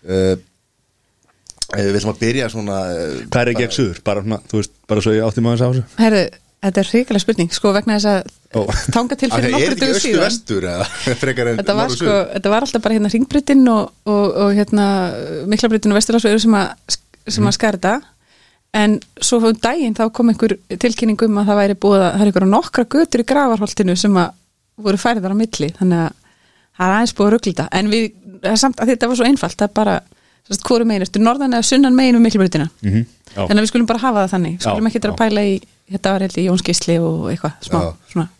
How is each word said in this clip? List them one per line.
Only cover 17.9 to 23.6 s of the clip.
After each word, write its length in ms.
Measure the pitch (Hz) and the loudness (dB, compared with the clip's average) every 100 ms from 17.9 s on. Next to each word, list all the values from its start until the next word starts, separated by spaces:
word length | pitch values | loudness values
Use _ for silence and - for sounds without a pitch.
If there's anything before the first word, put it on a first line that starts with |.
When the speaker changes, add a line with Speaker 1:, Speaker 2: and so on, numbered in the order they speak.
| 240 - _ _ _ _ _ _ | -2 -6 _ _ _ _ _ _
Speaker 3:
En 240 | 214 208 208 - - | 0 2 0 -4 -8
svo 180 | - 240 | 0 2
um 140 | 226 226 | 2 0
daginn 380 | 233 311 247 220 | -2 -2 -2 0
þá 140 | 226 | -2
kom 160 | 220 233 | 2 2
einhver 240 | 220 220 190 _ | 2 0 -2 _
tilkynning 520 | 185 247 226 226 214 | -4 -2 0 -2 0
um 160 | 226 208 | 0 2
að 60 | 208 | 2
það 80 | 208 | 2
væri 180 | 196 | 2
búið 280 | 196 202 196 | 2 2 4
að, 60 | 180 | 2
það 80 | 202 | 2
er 80 | 208 | 2
einhverja 200 | 185 190 | 4 4
nokkra 360 | 214 - - | 2 0 -2
götur 360 | 233 285 330 240 | 0 0 2 0
í 40 | |
Grafarholtinu 720 | 233 269 269 220 | 0 0 2 0